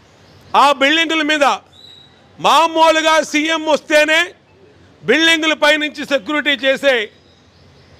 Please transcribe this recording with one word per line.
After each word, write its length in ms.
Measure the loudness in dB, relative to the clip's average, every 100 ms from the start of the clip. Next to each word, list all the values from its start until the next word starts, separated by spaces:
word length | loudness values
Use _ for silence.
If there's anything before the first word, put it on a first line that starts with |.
| _ _ _ -20 -4 2
ఆ 20 | 2 2
బిల్డింగుల 400 | 0 0 -2 -2 -2
మీద 160 | 0 0 -2 _ _ -20 -20 _ _ _ -4
మామూలుగా 760 | 0 2 2 2 2 2 2 0 0
సీఎం 320 | -4 -2 -4 -2
వస్తేనే 480 | -4 0 0 2 0 -2 -8 _ _ _ _ _ _ -2
బిల్డింగుల 460 | 0 2 0 -2 0
పైనుంచి 380 | 0 0 -2 -8 -6
సెక్యూరిటీ 420 | -6 -4 -4 -2 -2
చేసే 300 | -2 -2 0 -2 -4 _ _ _ _ _ _ _ _